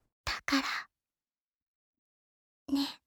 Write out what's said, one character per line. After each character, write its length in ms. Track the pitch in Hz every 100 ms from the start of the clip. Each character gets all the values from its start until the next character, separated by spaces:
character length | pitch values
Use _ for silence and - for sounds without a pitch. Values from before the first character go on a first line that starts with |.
| _ _
だ 180 | - - -
か 160 | 277
ら、 60 | - - - _ _ _ _ _ _ _ _ _ _ _ _ _ _ _ _ _ -
ね。 280 | 277 277 -